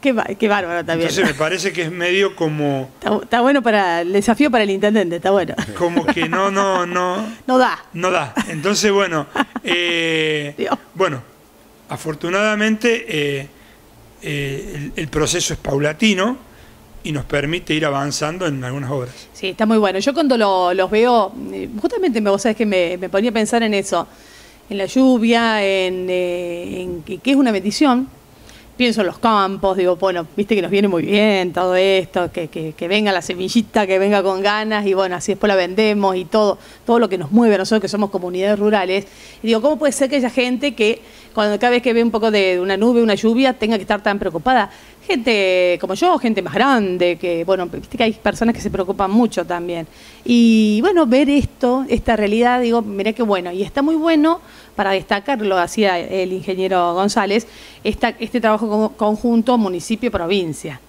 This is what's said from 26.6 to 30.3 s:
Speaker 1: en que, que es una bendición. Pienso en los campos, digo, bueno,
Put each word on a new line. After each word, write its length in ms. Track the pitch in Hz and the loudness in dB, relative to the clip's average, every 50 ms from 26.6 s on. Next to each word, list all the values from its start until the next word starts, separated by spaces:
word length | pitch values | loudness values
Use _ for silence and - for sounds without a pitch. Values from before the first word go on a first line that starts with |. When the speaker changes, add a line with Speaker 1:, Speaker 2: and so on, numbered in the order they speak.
| 175 185 202 185 | -10 -10 -10 -8
Speaker 1:
en 220 | 180 180 180 175 156 | -8 -8 -10 -10 -10
que, 140 | - - 170 | -12 -12 -6
que 140 | - 247 | -2 0
es 60 | 277 269 | 2 4
una 140 | 285 247 | 4 2
bendición. 560 | 220 196 185 208 202 - 311 285 247 247 262 262 - - - - - - - - - - - - - | 2 0 -2 -2 0 2 2 2 2 2 0 -4 -10 -20 -20 -20 -20 -20 -20 -20 -20 -20 -20 -20 -4
Pienso 260 | - 247 240 220 208 | -2 0 0 2 0
en 60 | 208 175 | 0 -2
los 120 | 160 - | -2 0
campos, 560 | - 233 220 208 196 190 196 190 - 196 190 | 0 2 4 4 2 0 -2 -2 0 0 0
digo, 220 | 196 185 180 180 170 | 2 2 2 2 2
bueno, 280 | 185 190 180 175 165 156 | 0 0 0 -2 -4 -6